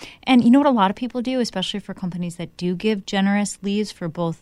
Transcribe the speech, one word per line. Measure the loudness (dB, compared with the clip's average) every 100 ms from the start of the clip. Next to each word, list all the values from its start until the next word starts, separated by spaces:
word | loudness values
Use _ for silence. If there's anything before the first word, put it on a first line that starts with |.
| -20 -10
And | 2 4
you | 6
know | 6
what | 6
a |
lot | 4 2
of | 0
people | -6 -6
do, | -4 -2
especially | -2 -4 -6 -8
for | -10
companies | -8 -8 -6 -8 -8
that | -12 -6
do | -4
give | -2 0 -2
generous | -2 0 2 2 -2 -6
leaves | -4 -4 -4
for | -6 -8
both, | -4 -4 -4